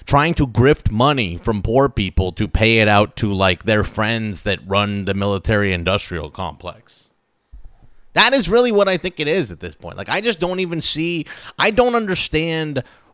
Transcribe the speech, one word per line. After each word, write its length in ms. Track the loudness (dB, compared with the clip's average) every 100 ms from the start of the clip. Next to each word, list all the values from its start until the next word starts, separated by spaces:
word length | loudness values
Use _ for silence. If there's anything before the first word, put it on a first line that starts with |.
| 0
trying 280 | 2 2
to 120 | 0 0
grift 460 | 4 4 4 0
money 440 | 2 2 2 -2 -4
from 240 | -4 -2
poor 280 | 0 2 2
people 420 | 0 -2 0 -2
to 140 | -2 -4
pay 320 | 2 4 4
it 80 | 4
out 300 | 4 2 -2
to, 180 | -2
like, 300 | 2 0 0
their 180 | 0 0
friends 640 | 0 -2 -2 -2 -6 -6
that 160 | -4 -6
run 420 | -2 -2 0 -2 -4
the 80 |
military-industrial 1160 | -2 -2 -2 0 0 0 -2 -2 -2 -4 -8 -10
complex. 760 | -10 -10 -10 -16 -16 _ -20 _ _ _ _ _ -20 -20 -20 -20 -20 -2 4
That 160 | 4
is 160 | 4 4
really 240 | 2 4
what 160 | 4 2
I 80 | 0
think 240 | -4 -6
it 80 | -2
is 220 | -2 -2
at 100 | -6
this 140 | -12
point. 240 | -12 -14 -12
Like, 100 | -4
I 140 | -2
just 180 | -2 -2
don't 200 | -4 -4
even 200 | -4 -4
see, 460 | -4 -4 -4 -4 -8 -14 -12 -2
I 120 | 2
don't 240 | 4 2
understand 880 | 2 -2 -4 -2 -2 -2 -4 -4 -6 -8 _ _